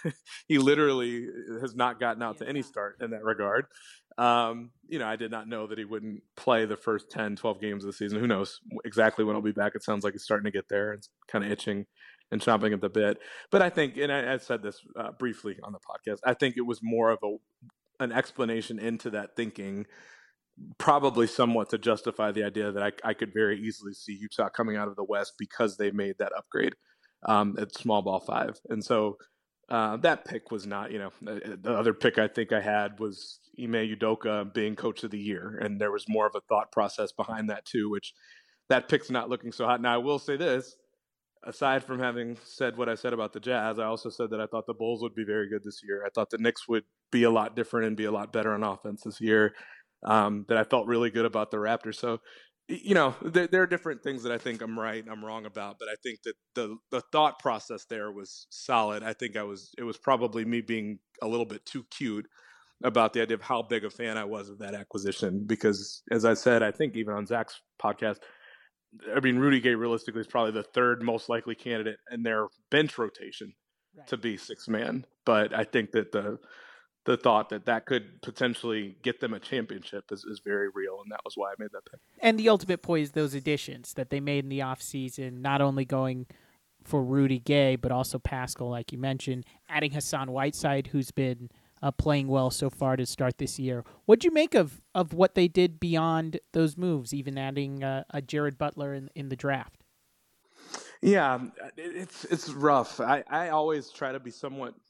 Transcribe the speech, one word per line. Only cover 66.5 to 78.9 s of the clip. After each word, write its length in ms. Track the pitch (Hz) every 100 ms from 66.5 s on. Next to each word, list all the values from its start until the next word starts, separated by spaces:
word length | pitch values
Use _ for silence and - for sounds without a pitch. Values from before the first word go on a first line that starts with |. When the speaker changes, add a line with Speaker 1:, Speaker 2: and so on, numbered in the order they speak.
| 117
Speaker 1:
I 80 | 110
think 240 | - 151 110
even 180 | 107
on 120 | 104 104
Zach's 340 | 117 110 - _ _
podcast, 380 | 110 101 110 101 - - - - _ _ _ - - 139
I 40 |
mean, 160 | 131 123
Rudy 220 | 143 135
Gay 160 | 123 117
realistically 460 | 117 117 - 113
is 60 | 104
probably 240 | 123 113
the 120 | 107
third 380 | 101 - 123 117
most 280 | 117 113 -
likely 260 | 117 120 110
candidate 420 | 131 113 110 104 -
in 120 | 120
their 240 | 117 110 104 - _
bench 280 | 143 156 -
rotation 560 | 110 - - - 101 - _ _ _ -
Speaker 2:
Right. 120 | -
Speaker 1:
to 100 | 123
be 200 | 113 98
six 300 | - - -
man. 380 | 110 123 139 127 _ -
But 280 | 110 107
I 100 | -
think 280 | 107 127 107
that 200 | 110 101
the, 280 | 107 101 107 - - - - _ _ -
the 120 | 123
thought 320 | 123 107 107
that 160 | 104 92
that 200 | 113 -
could 360 | 127 104 87
potentially 760 | - - 127 113 120 107 101